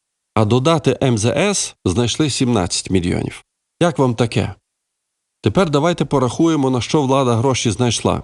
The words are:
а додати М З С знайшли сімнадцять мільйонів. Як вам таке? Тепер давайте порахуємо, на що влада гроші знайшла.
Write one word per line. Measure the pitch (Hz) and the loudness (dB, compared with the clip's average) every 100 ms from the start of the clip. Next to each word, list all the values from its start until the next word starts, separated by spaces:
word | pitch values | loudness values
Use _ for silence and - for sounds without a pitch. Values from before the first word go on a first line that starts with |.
| _ _ _ 107 | _ _ _ -2
а | 107 | 2
додати | 123 151 160 135 - | 2 2 2 0 0
М | 135 110 | 0 2
З | 117 | 0
С | - 202 190 - - 95 | 0 -2 -2 -6 -6 -4
знайшли | 87 120 - 151 | 0 -2 0 -2
сімнадцять | - 123 110 87 - - | 0 0 0 -2 -4 -2
мільйонів. | 95 90 - - - _ _ _ _ | 0 0 -2 -6 -10 _ _ _ _
Як | 170 - | -2 2
вам | 131 113 | 0 2
таке? | 120 113 95 - _ _ _ _ _ _ _ _ | 0 0 -4 -6 _ _ _ _ _ _ _ _
Тепер | 127 180 175 | -2 0 0
давайте | 143 170 165 147 | 0 0 -2 -2
порахуємо, | 139 123 - 165 156 131 | 0 0 2 2 2 0
на | 127 | -2
що | - 156 | 0 0
влада | 131 135 127 113 | 2 2 2 2
гроші | 135 120 120 | 0 0 -2
знайшла. | 98 123 - 98 85 | 0 0 0 0 -2